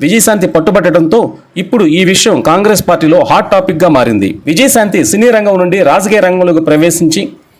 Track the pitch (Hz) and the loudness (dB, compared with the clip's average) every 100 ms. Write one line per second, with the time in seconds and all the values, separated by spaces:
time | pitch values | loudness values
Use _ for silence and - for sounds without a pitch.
0 | 143 226 226 208 170 165 160 196 175 165 | -2 0 0 0 0 -2 0 0 2 0
1 | 160 233 185 - _ 175 180 240 165 165 | 2 0 -2 -6 _ -12 -4 -2 0 0
2 | 185 185 226 127 131 170 208 190 - 170 | 0 0 0 0 0 0 2 0 0 0
3 | 160 175 139 175 - 190 190 160 175 139 | 2 2 2 0 0 -2 0 0 2 2
4 | 120 107 98 - - 170 269 240 208 185 | 0 0 -2 -4 -4 0 0 2 0 -2
5 | 143 202 240 220 208 190 180 196 156 175 | -2 0 2 2 0 0 0 0 2 0
6 | 202 214 185 180 180 160 156 151 170 170 | 0 0 0 0 0 0 0 0 0 0
7 | 165 175 - - _ | -2 -2 -6 -12 _